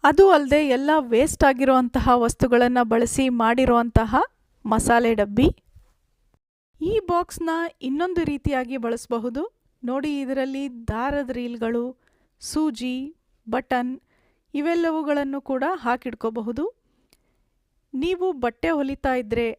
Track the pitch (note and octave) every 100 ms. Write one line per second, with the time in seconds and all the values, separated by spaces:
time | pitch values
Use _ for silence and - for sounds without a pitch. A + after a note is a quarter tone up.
0 | C#4+ D4 G4 E4 C#4+ C#4+ D4+ B3+ C#4 D#4
1 | B3 A3+ D4+ - C#4+ C4 C4+ C4 B3 B3+
2 | B3+ B3 A#3 - C4 A#3+ A#3+ B3 A#3+ A3+
3 | A#3 - C4 B3 A3+ A#3+ B3+ A#3+ A#3 A3
4 | A3 B3+ A4+ _ _ _ A3 A3 A3 A#3
5 | A#3 A3 G3+ G#3 C#4+ - _ - _ _
6 | _ _ _ _ _ _ _ _ D#4+ A4
7 | F4+ F4 F4+ - E4 E4 E4+ - C4+ C#4
8 | F4+ F4 D#4 C#4+ - C4+ B3 C4 A#3 A#3
9 | - A#3 A#3 B3 G4 _ _ _ A#3+ C4
10 | D4 C#4+ C4+ C4+ C4 C4+ C#4 B3 A3+ A3
11 | C4 C#4+ B3+ B3 A#3+ A#3 A3+ A#3+ A#3+ C4
12 | _ _ _ _ - - D#4 A3 B3 B3+
13 | C4+ D#4+ _ _ - A#3 C4 B3+ B3 C4
14 | _ _ _ _ _ C#4+ D4 E4+ E4 D#4+
15 | D4+ D4 C#4 C#4 - C4 C#4 F4+ B3 B3
16 | B3+ A3+ A3+ A3+ A3 A#3 F4 - _ _
17 | _ _ _ _ _ _ _ _ _ C4
18 | D#4+ F4+ F#4 D4 A#3+ A#3 E4 D#4+ C#4 C#4
19 | C#4 B3+ A3 A3+ A#3